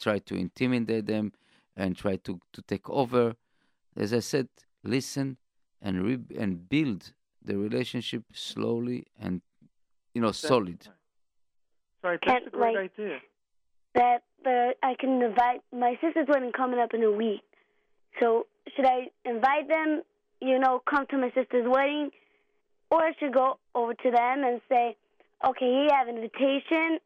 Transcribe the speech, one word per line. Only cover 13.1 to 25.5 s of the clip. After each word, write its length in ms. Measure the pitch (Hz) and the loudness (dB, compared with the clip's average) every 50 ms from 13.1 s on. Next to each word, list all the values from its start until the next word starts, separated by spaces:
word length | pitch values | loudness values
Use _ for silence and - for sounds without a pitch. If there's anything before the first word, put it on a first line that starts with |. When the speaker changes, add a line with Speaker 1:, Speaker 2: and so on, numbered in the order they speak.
| 156 127 - _ _ _ _ _ _ _ _ _ _ _ _ _ - | -8 -10 -12 _ _ _ _ _ _ _ _ _ _ _ _ _ 2
Speaker 3:
that 280 | 240 247 247 247 240 - _ _ _ - | 4 4 4 4 2 0 _ _ _ -2
the, 300 | 269 254 247 240 247 262 - - | 0 2 2 2 2 0 0 -2
I 120 | 269 254 | -2 -2
can 260 | - - 262 262 254 | 0 0 0 2 2
invite, 420 | 240 233 196 226 240 247 247 247 - _ - | 2 2 4 4 2 2 2 -2 -6 _ -4
my 260 | 247 240 240 247 233 | 0 0 0 0 0
sister's 280 | - 330 294 320 302 240 | -2 -2 0 0 2 2
wedding 240 | 294 269 254 247 208 | 2 2 0 -2 -4
coming 260 | - 262 254 247 240 | -2 -2 0 0 0
up 160 | 233 226 - | 0 0 0
in 80 | 233 233 | 2 2
a 80 | 214 | 2
week. 320 | 208 208 226 226 202 - - _ _ _ _ _ _ _ _ _ _ _ _ _ - - | 2 2 0 -2 -2 -4 -8 _ _ _ _ _ _ _ _ _ _ _ _ _ -4 0
So 260 | 240 233 226 233 - - _ _ - - - | 2 2 2 2 0 -4 _ _ -20 -10 -2
should 120 | - 262 | 0 2
I 240 | 262 254 254 254 - - _ - | 2 2 2 -2 -8 -12 _ -8
invite 440 | 226 240 226 214 262 277 302 302 285 | -6 -2 0 2 2 2 2 0 0
them, 340 | 320 320 311 311 302 302 - _ _ _ _ _ _ - | 0 0 2 0 0 -2 -4 _ _ _ _ _ _ -6
you 180 | - 262 262 254 | 0 2 2 4
know, 240 | 269 262 254 254 - - | 4 4 2 2 0 0
come 180 | - 294 269 - | 0 0 0 0
to 80 | - 269 | 0 0
my 120 | 262 247 - | 0 0 0
sister's 320 | 262 254 - - 247 233 247 | -2 -2 0 0 0 2 2
wedding, 420 | 254 262 277 277 294 294 294 277 - _ _ _ _ _ _ _ _ _ _ _ _ _ _ - | 2 2 2 2 0 -2 -4 -6 -8 _ _ _ _ _ _ _ _ _ _ _ _ _ _ 0
or 120 | - 330 320 | 2 2 4
I 100 | 320 320 - | 2 0 -2
should 140 | 302 285 233 | -2 0 2
go 260 | 262 254 269 - - _ _ - | 4 2 2 0 -2 _ _ -4
over 200 | 254 233 233 240 | -2 -2 -2 -2
to 160 | - - 254 | -2 0 2
them 340 | 240 240 233 247 262 285 285 | 4 4 4 2 2 0 0
and 160 | 247 247 233 - - | 0 -2 -2 -2 0
say, 280 | 262 240 240 240 220 - _ _ _ _ _ _ _ - - | 2 2 2 0 -2 -8 _ _ _ _ _ _ _ -2 0
Okay, 200 | 262 | 0